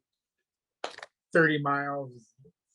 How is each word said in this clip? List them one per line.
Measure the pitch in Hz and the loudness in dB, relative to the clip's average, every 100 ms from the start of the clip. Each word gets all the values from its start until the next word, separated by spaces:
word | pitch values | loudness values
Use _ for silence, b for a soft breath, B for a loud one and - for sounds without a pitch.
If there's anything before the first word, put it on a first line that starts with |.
| _ _ _ _ _ _ _ _ - - - _ _ | _ _ _ _ _ _ _ _ -12 -12 -18 _ _
thirty | 175 160 151 | 4 4 4
miles, | 143 139 143 143 135 120 110 _ - _ _ | 0 0 0 -4 -6 -12 -20 _ -20 _ _